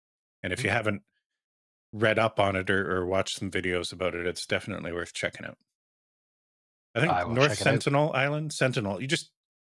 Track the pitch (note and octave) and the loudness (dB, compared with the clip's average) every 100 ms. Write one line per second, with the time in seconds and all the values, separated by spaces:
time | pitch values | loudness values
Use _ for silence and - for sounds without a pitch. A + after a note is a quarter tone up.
0 | _ _ _ _ F#2+ F2+ - A#2 G#2+ G2+ | _ _ _ _ -6 -2 0 0 0 -4
1 | - _ _ _ _ _ _ _ _ G#2+ | -8 _ _ _ _ _ _ _ _ 0
2 | A2 G#2+ A2+ - G2 F#2+ F#2 F#2+ E2+ F#2 | 2 4 2 4 2 2 2 2 2 0
3 | F2+ F#2+ F#2 - G2 F#2 F2+ F2+ E2+ F2 | 0 0 0 -4 -4 -2 0 -2 -2 -4
4 | F2+ F2 F2 E2+ - G2 - F2+ E2 E2+ | -4 -2 -4 -4 -4 -4 -4 -8 -6 -6
5 | E2+ - E2+ - - - _ _ _ _ | -6 -6 -6 -6 -12 -14 _ _ _ _
6 | _ _ _ _ _ _ _ _ _ A#2 | _ _ _ _ _ _ _ _ _ 0
7 | E3 F2+ G#2 A#2 D3 A2 C#3+ C3+ - C#3 | 2 2 0 4 4 4 2 2 2 2
8 | D3+ C3 C#3 D3+ D#3 - C3 B2 G2 F#2+ | 2 2 0 -2 -4 0 0 2 -2 -2
9 | C3+ - - _ _ _ _ | -4 -4 -6 _ _ _ _